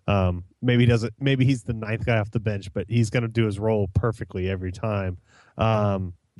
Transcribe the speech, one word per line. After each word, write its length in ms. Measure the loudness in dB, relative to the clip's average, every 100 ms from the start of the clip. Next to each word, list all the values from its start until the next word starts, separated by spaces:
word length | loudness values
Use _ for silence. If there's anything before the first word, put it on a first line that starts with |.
| 0
Um, 360 | 2 2 0 -8 _
maybe 220 | 2 4
he 40 | 6
doesn't, 240 | 4 0 -4
maybe 240 | 0 2
he's 180 | 2 0
the 120 | -4
ninth 320 | -6 -4 -4 0
guy 120 | 0
off 120 | 0
the 80 | -4
bench, 320 | -4 -6 -6
but 140 | -8 -2
he's 220 | 2 2
gonna 180 | 0 -2
do 160 | 0
his 160 | 0 0
role 280 | 0 0 0
perfectly 540 | 0 0 -2 -6 -4 -4
every 220 | -4 -6
time. 460 | -6 -4 -2 -4 -8 _ _ _ -2
Um, 560 | 0 2 0 -2 -4 -12 _ -2